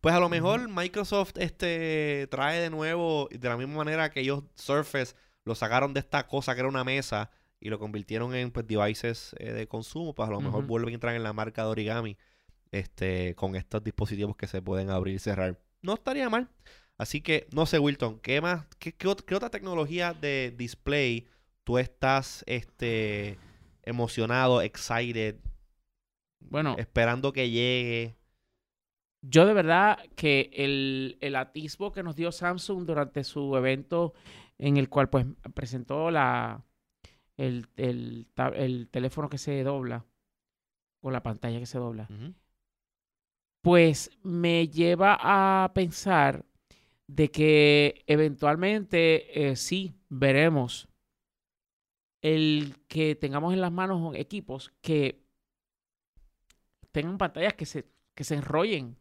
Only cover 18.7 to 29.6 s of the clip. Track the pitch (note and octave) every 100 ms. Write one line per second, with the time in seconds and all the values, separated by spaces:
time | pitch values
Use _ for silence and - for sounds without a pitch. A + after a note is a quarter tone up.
18.7 | - - - F#3 G3 - F#3+ A#3 G#3+ F#3+
19.7 | F3 D3 E3+ F3 D#3+ D3 C3+ B2+ A#2+ A#2+
20.7 | - - D3 C3 A#2 - _ _ _ -
21.7 | B2 B2+ _ C3 C3+ C3 - - B2 -
22.7 | _ A#2+ A2+ G#2+ G#2 G#2 G2 - - -
23.7 | _ - A#2+ A#2 - A2+ B2 C3 B2 G2
24.7 | - - A#2 A#2+ A2+ G#2+ G#2+ - - _
25.7 | _ _ _ _ _ _ _ - C#3+ D#3
26.7 | A#2+ A2+ - A#2 B2 C3+ C3+ B2 A#2 B2
27.7 | B2+ A#2+ A#2 A#2 A2+ _ _ _ _ _
28.7 | _ _ _ _ _ C#3 D3+ F#3+ G#3+